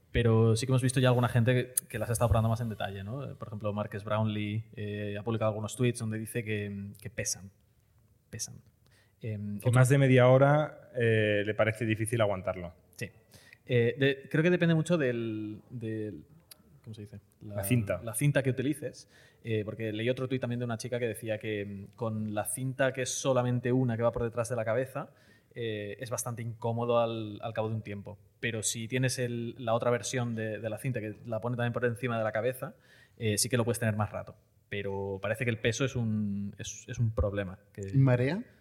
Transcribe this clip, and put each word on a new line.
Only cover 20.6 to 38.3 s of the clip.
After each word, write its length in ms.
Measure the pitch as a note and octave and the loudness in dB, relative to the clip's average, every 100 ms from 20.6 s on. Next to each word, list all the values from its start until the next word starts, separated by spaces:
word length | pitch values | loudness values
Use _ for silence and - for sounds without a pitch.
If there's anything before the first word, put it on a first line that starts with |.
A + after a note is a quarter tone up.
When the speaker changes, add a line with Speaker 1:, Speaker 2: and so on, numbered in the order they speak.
| B2 | -4
Speaker 1:
una 120 | A2+ | -6
chica 220 | A#2+ A#2+ | -4 -2
que 80 | A#2+ | -2
decía 300 | G#2 A2+ G#2+ | -4 -4 -4
que, 260 | A2+ G#2 G2+ | -2 -4 -4
mm, 300 | G2 G2 - | -8 -14 -6
con 380 | A2+ A2 G#2+ | -4 -2 -2
la 120 | G#2 G2+ | -4 -4
cinta 460 | - C3 B2+ C3+ | -4 -4 0 0
que 120 | B2+ | 0
es 60 | B2 | -4
solamente 640 | - C#3+ B2+ B2 B2 A#2+ | -2 0 2 2 0 2
una 240 | B2+ C3 A2+ | 2 2 2
que 80 | |
va 80 | A#2 | 0
por 120 | A2+ | 0
detrás 260 | A#2 A#2 A2+ | -2 -2 -4
de 80 | A#2 | -2
la 80 | A2 | -2
cabeza, 460 | A2+ C3 C#3 - _ _ _ _ - | -2 -2 -6 -12 _ _ _ _ -8
eh, 400 | A#2 G#2+ G#2 G#2 | -6 -6 -8 -10
es 80 | B2 | -8
bastante 320 | A#2+ B2+ A#2 | -6 -6 -6
incómodo 580 | A#2 A2+ A#2 A#2 A#2+ A#2+ | -8 -6 -4 0 2 4
al, 400 | A#2 A2+ G#2+ G#2 | 2 0 -6 -8
al 120 | A#2 | -8
cabo 160 | A2 A2 | -4 -2
de 60 | A2 | -4
un 60 | |
tiempo. 360 | G#2 G2+ G2 G2 _ _ | -6 -10 -12 -16 _ _
Pero 220 | A#2 A2+ | -4 -2
si 260 | G2+ A#2+ A2+ | -4 -4 -4
tienes 280 | B2+ C3 B2+ | 0 0 0
el, 380 | B2 A#2+ A#2 - | -4 -4 -6 -6
la 160 | A#2 | 0
otra 180 | A2+ B2 | 2 2
versión 440 | A#2+ G#2+ C3 A#2+ A2+ | 0 0 -2 -2 -2
de, 240 | A2 G#2 | -4 -6
de 100 | A2 | -6
la 80 | G#2+ | -4
cinta 220 | C3+ A#2+ | -4 -4
que 160 | G#2+ G#2 A#2+ | -6 -10 -8
la 140 | A2 | -4
pone 160 | A#2 A#2+ | -4 -2
también 160 | A#2+ | -2
por 140 | A#2 A#2+ | 0 0
encima 320 | A2+ B2+ A#2 | 0 -2 -2
de 60 | A2 | -2
la 80 | |
cabeza, 400 | G#2+ A#2 B2+ C#3 - _ - - - | 0 -2 -2 -8 -12 _ -20 -20 -4
eh, 200 | A2+ G#2 | 0 0
sí 100 | A2 | 2
que 80 | B2 | 2
lo 80 | |
puedes 160 | A2+ A2+ | 2 0
tener 160 | A2 G#2+ | 0 0
más 160 | G#2 | -2
rato. 240 | F#2 G2 - _ _ _ | -4 -10 -16 _ _ _
Pero 520 | G2+ G2 G2 G2 F#2+ | -6 -4 -4 -4 -4
parece 240 | G2+ A2 A#2+ | -2 -2 -2
que 60 | |
el 60 | A2+ | 0
peso 280 | A#2+ A2+ C3+ | 0 0 0
es 100 | B2 | 0
un, 580 | A#2 G#2+ G#2 G2+ G2+ - | 0 0 -2 -4 -6 -8
es, 240 | - - - | -12 -12 -10
es 100 | A#2+ | -2
un 120 | A2+ A2 | 0 2
problema. 420 | G#2 G2+ F#2+ F#2 _ | 0 -2 -4 -8 _
Que 200 | - G2 | -12 -2
Speaker 3:
¿Marea 500 | C#3 C3+ B2 C3 | 4 6 4 2